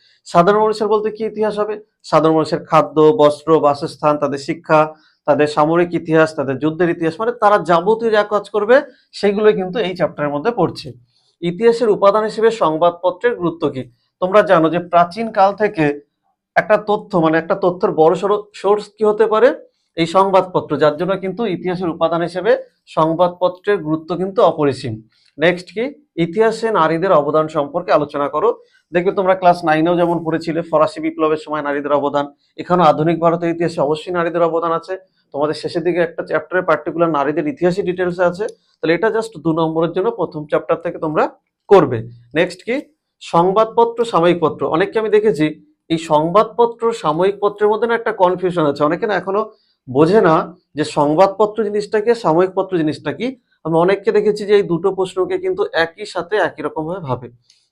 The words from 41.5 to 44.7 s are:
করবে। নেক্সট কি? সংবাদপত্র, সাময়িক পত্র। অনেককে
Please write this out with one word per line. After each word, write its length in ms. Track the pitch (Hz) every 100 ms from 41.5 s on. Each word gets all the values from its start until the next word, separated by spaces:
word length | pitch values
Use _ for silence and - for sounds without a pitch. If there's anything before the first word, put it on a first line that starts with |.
| _ -
করবে। 300 | 196 143 117 - - _
নেক্সট 280 | 151 180 -
কি? 180 | - 262 - _ _ _
সংবাদপত্র, 800 | - 170 180 196 220 233 233 233
সাময়িক 340 | 233 175 175 175
পত্র। 280 | 196 -
অনেককে 300 | 135